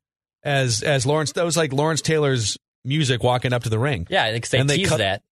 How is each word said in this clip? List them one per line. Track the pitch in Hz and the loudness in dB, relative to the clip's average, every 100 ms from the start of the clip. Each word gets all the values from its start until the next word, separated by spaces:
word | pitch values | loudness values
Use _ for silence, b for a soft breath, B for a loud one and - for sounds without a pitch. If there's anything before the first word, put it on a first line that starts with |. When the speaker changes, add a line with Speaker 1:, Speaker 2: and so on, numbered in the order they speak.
| - _ _ _ | -8 _ _ _
Speaker 1:
as, | 143 139 127 110 | -2 0 0 0
as | - 139 123 | 0 0 2
Lawrence, | 151 147 | 0 0
that | - 175 | -2 0
was, | 160 | 0
like, | 156 | 0
Lawrence | 135 151 156 | 0 0 0
Taylor's | - 160 147 131 107 - _ _ | 0 2 2 0 -2 -6 _ _
music | 123 147 135 123 | -4 0 0 2
walking | 123 123 127 | 2 0 0
up | 123 | -2
to | 117 | -2
the | 110 | -2
ring. | 135 117 87 | 0 -2 -2
Speaker 2:
Yeah, | 190 117 113 | 0 0 -2
'cause | - | 0
they | 127 | 0
Speaker 1:
And | 139 | 2
they | 143 | 2
Speaker 2:
teased | 190 | 2
Speaker 1:
cut | 151 | 2
Speaker 2:
that. | 98 98 - | 0 -2 -8